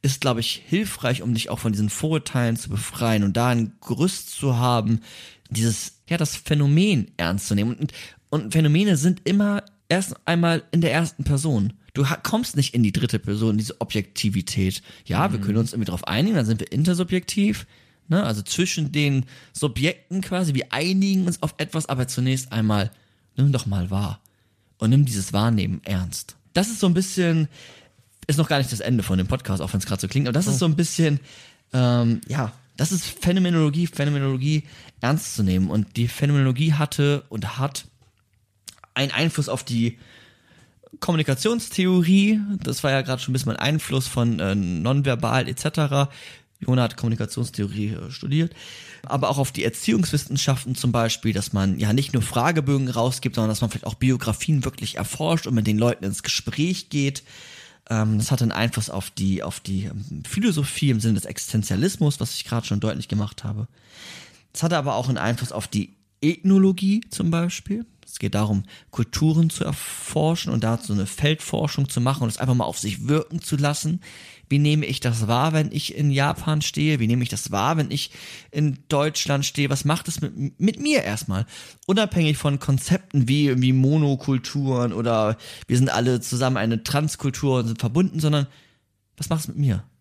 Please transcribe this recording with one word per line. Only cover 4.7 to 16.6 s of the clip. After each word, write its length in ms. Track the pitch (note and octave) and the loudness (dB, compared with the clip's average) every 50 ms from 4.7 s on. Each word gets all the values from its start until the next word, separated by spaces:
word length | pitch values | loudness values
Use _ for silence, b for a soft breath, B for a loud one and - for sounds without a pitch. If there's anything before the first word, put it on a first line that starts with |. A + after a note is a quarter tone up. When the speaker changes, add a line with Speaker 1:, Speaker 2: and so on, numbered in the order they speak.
| A#2+ A#2+ G#2 G#2+ A#2 A2+ B B B B B B B B B _ | 2 2 2 2 0 0 B B B B B B B B B _
Speaker 1:
dieses, 440 | - A2 A2+ A#2 A2 - - - - _ _ - | -2 0 2 2 2 0 -4 -12 -14 _ _ -4
ja, 80 | E3 | -2
das 200 | E3+ D#3 D3 - | 0 0 -2 -4
Phänomen 760 | - - - D#3 D3 D3 C#3 C#3+ D#3 F#3 G#3+ G3+ C3 G2+ - - | -8 -2 0 2 2 4 4 4 4 4 4 4 2 0 -2 -6
ernst 320 | _ E2+ E2 F2+ G2 - - | _ -2 -2 -2 -2 -2 0
zu 80 | G#2 | 0
nehmen. 180 | G2+ G#2 A#2 A#2+ | 0 0 0 -2
Und, 180 | - D3 - B B B B B B B _ | -4 -6 -6 B B B B B B B _
und 220 | - D3+ F#3+ G#3+ F#3 | -4 -4 -4 0 2
Phänomene 440 | D#3+ D#3+ D3 D3 E3 G3+ G#3 F#3 | 2 4 4 4 4 4 4 4
sind 260 | C#3 C3+ F3 F#3 F#3+ - | 4 4 2 2 2 0
immer 400 | - G3 G3+ G#3 G#3 G3+ G3+ - - _ _ _ _ | 0 2 2 2 2 0 -2 -4 -8 _ _ _ _
erst 260 | E3+ F3+ G3 - - - _ | 0 0 0 -4 -8 -10 _
einmal 360 | - E3+ E3+ E3+ E3+ E3 D#3+ - _ | -2 0 2 4 2 2 0 -2 _
in 100 | - E3+ | 0 2
der 120 | E3 E3 A#2+ | 2 2 2
ersten 320 | D#3 E3+ D#3 - - C#3 | 2 0 0 -2 -4 0
Person. 480 | - D3 C#3 C#3+ D#3+ C#3+ A2 G2+ G#2 - b b b b | 0 0 2 2 2 2 2 0 0 -2 b b b b
Du 140 | - C#3 C3+ | 0 0 0
ha-, 80 | D#3+ | 0
kommst 380 | - - - - D3+ - - - | -4 -4 -2 -2 -2 -2 -2 0
nicht 200 | D3 C3+ - - | -2 -2 0 2
in 100 | A#2+ A#2 | 2 2
die 80 | G#2 F#2+ | 2 2
dritte 260 | - - B2+ - G#2+ | 0 0 0 -2 -2
Person, 400 | - - G2+ G#2+ A2 A2+ G#2+ G#2+ | -2 -2 -2 0 2 2 2 0
diese 220 | A2 A#2+ - - | -2 -4 -6 -8
Objektivität. 1040 | A2+ - - G#2+ G2 - _ - - A2 F#2+ F#2+ F2 - - - G2 F#2 F#2 - B B B B B | -8 -4 -2 -4 -4 -4 _ -2 -2 0 0 0 -2 -2 -2 0 0 0 0 -4 B B B B B
Ja, 280 | - F2 F#2 D#3 G3 - | -4 -2 0 0 0 0
wir 80 | A2+ | -2
Speaker 2:
Mhm. 20 | G2+ | -2
Speaker 1:
können 160 | G2 G#2 A2 | 0 2 2
uns 140 | A2+ A2 - | 2 0 0
irgendwie 180 | A#2+ A2 F#2+ | -4 -4 -2
drauf 160 | F2 E2+ - | -4 -6 -4
einigen, 300 | - F2+ A2 C#3+ G#3 A3+ | -2 0 0 2 2 2
dann 100 | E3+ A#2+ | 2 2
sind 140 | G#2+ A2+ G#2+ | 2 0 0